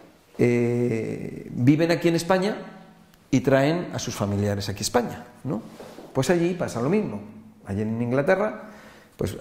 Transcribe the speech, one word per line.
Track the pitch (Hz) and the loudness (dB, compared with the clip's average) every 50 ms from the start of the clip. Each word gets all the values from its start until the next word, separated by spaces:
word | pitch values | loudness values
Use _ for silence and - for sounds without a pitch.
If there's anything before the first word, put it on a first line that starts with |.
| - - - _ _ _ - - | -20 -20 -20 _ _ _ -2 2
eh, | 123 120 120 120 120 120 120 120 123 120 113 113 110 110 110 - - - - - - - | 2 4 4 4 2 2 2 2 0 0 0 -2 -2 -4 -6 -8 -8 -10 -10 -12 -12 -10
viven | - - 123 127 151 151 170 165 | -4 2 4 6 6 6 4 2
aquí | 170 143 - 170 | 2 2 2 2
en | 165 | 2
España | 165 - - 190 190 185 208 220 - - - - - - - - - - _ - - _ _ | 2 2 2 2 2 2 0 -2 -4 -8 -14 -16 -20 -20 -20 -20 -20 -20 _ -20 -20 _ _
y | - 131 | 0 2
traen | - - 135 135 135 143 160 180 170 - - | 4 4 4 6 6 4 2 0 -2 -6 -6
a | 123 | -6
sus | - - 110 | -6 -6 -4
familiares | - 110 101 101 101 104 104 101 101 98 107 | -2 -2 0 0 0 0 0 0 -2 -4 -6
aquí | 98 - | -6 -4
a | |
España, | - - - 247 240 196 - - - - - - - | -4 0 0 0 0 -2 -4 -10 -14 -16 -16 -10 -6
¿no? | 127 165 220 - - - - - - - - - - - | -6 -4 -6 -6 -10 -16 -18 -18 -18 -18 -18 -18 -4 -2
Pues | 131 135 - | 0 2 4
allí | 180 175 170 175 185 | 4 4 2 2 0
pasa | 170 131 113 - 117 | -2 -4 -4 -2 -2
lo | 117 135 | 0 2
mismo. | 180 220 202 143 104 104 - - - - - - - - - | 2 2 0 -2 -6 -8 -10 -14 -16 -20 -20 -20 -20 -16 -10
Allí | - 98 101 | -6 -4 -2
en | 107 107 113 113 | -2 -2 -2 -2
Inglaterra, | 120 120 123 135 143 165 190 185 208 220 214 - - - - - - - - - - - - - | 0 0 0 2 2 2 2 2 2 -2 -4 -6 -12 -16 -18 -20 -20 -20 -20 -20 -20 -14 -8 -6
pues | - - - - | -4 -4 -4 -2